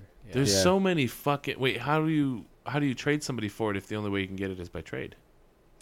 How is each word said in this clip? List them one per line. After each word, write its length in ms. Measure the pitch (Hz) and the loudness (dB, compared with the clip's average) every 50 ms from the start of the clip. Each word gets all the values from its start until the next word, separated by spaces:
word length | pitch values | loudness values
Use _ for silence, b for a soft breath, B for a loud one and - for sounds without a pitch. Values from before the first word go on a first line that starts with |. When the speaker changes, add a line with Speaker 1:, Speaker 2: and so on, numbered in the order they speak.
| 98 - _ - - - | -18 -20 _ -20 -16 -4
Speaker 1:
Yeah. 60 | - | 0
Speaker 2:
There's 200 | 127 139 104 98 | 2 4 6 6
Speaker 3:
Yeah. 80 | 95 | 6
Speaker 2:
so 180 | 95 180 185 196 | 6 6 6 6
many 280 | 196 190 180 156 131 113 | 4 2 2 2 2 0
fucking, 520 | - - - 147 143 139 - 143 - - | -2 -2 -2 -2 -2 0 -2 -6 -4 -2
wait, 180 | 127 131 98 120 | 0 0 0 0
how 240 | 120 139 151 156 | 0 0 0 2
do 80 | 156 160 | 2 2
you, 360 | 160 151 143 135 127 104 - - - _ _ | 2 2 2 0 -2 -4 -8 -14 -20 _ _
how 140 | - 127 147 | -6 -4 -2
do 60 | 147 | 0
you 80 | 139 123 | 0 -2
trade 280 | - - 147 147 151 147 | -2 0 0 0 0 -2
somebody 240 | - 131 113 107 104 | -4 -4 -4 -4 -6
for 220 | - - 113 107 | -2 -2 -2 0
it 60 | 101 98 | 0 -2
if 100 | - - | -4 -4
the 80 | 110 | -6
only 140 | 107 104 101 | -4 -2 -2
way 120 | 98 98 | 0 -2
you 60 | 98 95 | -2 -2
can 80 | 95 | -4
get 160 | 95 98 98 | -4 -4 -4
it 80 | 95 90 | -4 -6
is 100 | 87 87 | -10 -10
by 120 | - 82 | -10 -10
trade? 340 | 80 - - 131 - - - - _ _ _ _ _ _ _ _ _ _ _ - | -10 -8 -8 -10 -10 -10 -14 -18 _ _ _ _ _ _ _ _ _ _ _ -20